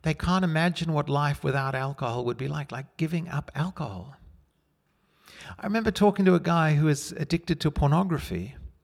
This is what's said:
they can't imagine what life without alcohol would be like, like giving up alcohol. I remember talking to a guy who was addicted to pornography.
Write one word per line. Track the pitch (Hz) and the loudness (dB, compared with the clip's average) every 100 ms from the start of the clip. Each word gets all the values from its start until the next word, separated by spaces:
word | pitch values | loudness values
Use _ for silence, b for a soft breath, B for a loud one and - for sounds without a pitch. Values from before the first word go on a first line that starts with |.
they | 160 | -2
can't | 156 - 185 | -2 0 2
imagine | 180 156 175 165 165 | 2 2 0 0 -2
what | 151 143 | -2 0
life | 143 147 143 | 0 0 0
without | 143 135 135 | -2 -2 -2
alcohol | 131 135 139 127 120 | -4 -4 -4 -4 -2
would | 120 120 | -4 -4
be | 135 | -4
like, | 151 143 | -6 -6
like | 117 139 - | -10 -12 -6
giving | 160 170 170 | -2 -2 -4
up | 143 - | -6 -6
alcohol. | 143 175 - 139 92 127 139 - - _ _ _ _ _ _ B B B B B B | -4 -4 -4 -8 -8 -12 -18 -20 -20 _ _ _ _ _ _ B B B B B B
I | 202 | -4
remember | 220 220 | 0 0
talking | 185 208 202 | 4 4 6
to | 185 | 6
a | 175 | 6
guy | 170 170 156 | 4 2 4
who | 147 156 | 4 4
was | 143 - | 2 -2
addicted | - 139 170 - 156 | -8 -2 -2 0 0
to | 156 | 0
pornography. | - 143 160 190 151 - 87 98 - - _ | 2 4 4 2 -2 -4 -6 -6 -12 -18 _